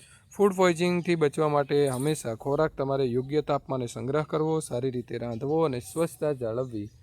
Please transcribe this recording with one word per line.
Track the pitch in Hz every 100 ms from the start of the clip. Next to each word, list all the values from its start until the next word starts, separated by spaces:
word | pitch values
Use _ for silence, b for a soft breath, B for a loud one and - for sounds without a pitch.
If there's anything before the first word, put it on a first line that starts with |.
| b b b -
ફૂડ | 202
પોઈઝનિંગથી | 185 180 165 175 175 175
બચવા | 165 147 160 156
માટે | 147 139 143 139
હંમેશા | 127 147 151 123
ખોરાક | 110 139 143 156 -
તમારે | 135 135
યોગ્ય | 131 123 135 151
તાપમાને | 139 139 - 131 117
સંગ્રહ | 120 120 147
કરવો, | 147 156 160 160
સારી | - 131 131
રીતે | 123 117 117
રાંધવો | 120 113 135 160
અને | 160 123
સ્વચ્છતા | - 156 165 - 151
જાળવવી | 131 113 117 131 110 104 -